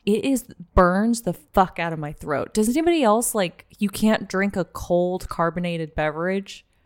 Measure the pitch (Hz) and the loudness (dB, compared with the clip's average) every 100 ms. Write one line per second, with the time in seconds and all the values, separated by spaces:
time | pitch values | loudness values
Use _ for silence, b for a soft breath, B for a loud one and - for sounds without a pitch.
0 | - 214 - 262 - - 175 - 180 185 | 0 0 2 0 -2 -16 -6 2 2 2
1 | 220 233 - 170 - - 185 - 170 160 | 0 0 -4 -8 -2 0 0 -2 -6 -6
2 | 147 151 - 139 - - 214 262 330 339 | -8 -10 -6 -4 -2 0 0 2 2 4
3 | 233 214 240 220 180 - - - 202 - | 4 4 2 0 -2 -4 -18 -4 -4 2
4 | 214 220 190 185 196 196 170 - - 175 | 2 2 0 -2 0 -2 -4 -6 0 2
5 | 180 180 - - 170 165 175 170 160 - | 2 -2 -6 -2 -2 -2 -4 -4 -4 -2
6 | 156 151 180 196 196 - _ _ | -2 -2 -2 -2 -4 -14 _ _